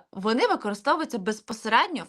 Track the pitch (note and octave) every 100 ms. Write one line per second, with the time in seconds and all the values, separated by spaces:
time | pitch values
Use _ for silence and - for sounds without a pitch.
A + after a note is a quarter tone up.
0 | _ G3 G#3+ A#3 A4 F4+ G#3 G3+ C#4+ D#4+
1 | D#4 A3+ F#3 G#3+ - A3 A3 A#3 F#4+ C4